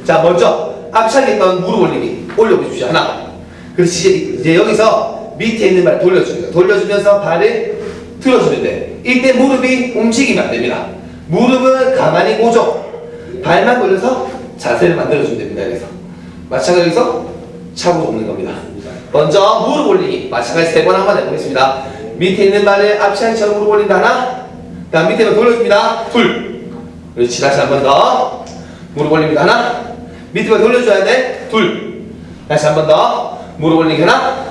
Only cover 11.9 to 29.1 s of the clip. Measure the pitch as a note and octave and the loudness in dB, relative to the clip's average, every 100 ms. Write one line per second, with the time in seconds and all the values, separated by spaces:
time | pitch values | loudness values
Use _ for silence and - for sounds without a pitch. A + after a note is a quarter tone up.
11.9 | C4 - - F#3+ A3 A#3 A#3 D#3+ - - | 2 2 2 2 2 4 4 2 -2 -8
12.9 | - - - - - - F3 A3+ B3 F#3 | -14 -14 -16 -14 -8 0 2 4 2 2
13.9 | F#3 A#3 B3+ - - - - D3+ - E3+ | 0 0 -2 -4 -10 -14 -10 -4 2 2
14.9 | E3 - G#2+ G#2 A2+ G#2 G#2 F#2+ F2+ - | 2 0 0 -2 -4 -6 -6 -6 -6 -10
15.9 | - - - - - - C3 - F3+ E3+ | -16 -18 -18 -18 -18 -6 -4 2 2 4
16.9 | A3+ - - - - - - - - F3 | 2 0 -2 -8 -14 -16 -16 -16 -4 0
17.9 | E3 - A2 G#2+ F#2 F2+ - - - - | 0 0 -4 -6 -6 -8 -10 -12 -14 -14
18.9 | - - D3 D#3 - G3 - A3+ D4 G#3+ | -16 -2 0 4 4 4 2 0 0 2
19.9 | F#3+ - - - - - E3+ E3 E3 F3 | 2 0 -4 -4 -6 -4 -2 2 2 2
20.9 | F#3+ G3+ F#3+ - - - B2+ - E3+ - | 2 2 0 0 -4 -4 0 0 0 -8
21.9 | - - - F#3 F#3+ G3 G3+ G3+ G3 G#3 | -12 -12 -4 -2 2 2 4 2 4 2
22.9 | G#3 G3+ G3+ A3+ A3 G#3 G#3 G#3 G#3 G3+ | 2 0 0 -2 0 0 0 2 2 2
23.9 | F#3+ A3+ B3+ B3+ - - - - - - | 2 2 0 -2 -8 -12 -16 -16 -16 -4
24.9 | D#3+ E3 A3+ A3 F#3 A#3+ A#3 G3 G3+ A#3+ | 0 0 2 2 4 4 2 4 2 2
25.9 | A3+ - A#3+ F3 - - - - - - | -2 -2 0 0 0 -8 -12 -14 -16 -16
26.9 | - - - A#2+ - C#3+ C#3 C#3 C#3 C3+ | -18 -16 -2 -2 0 0 2 2 0 2
27.9 | C#3 - - - - - - - - - | 4 4 2 -2 -6 -14 -16 -16 -18 -14
28.9 | D3 D3 | -4 0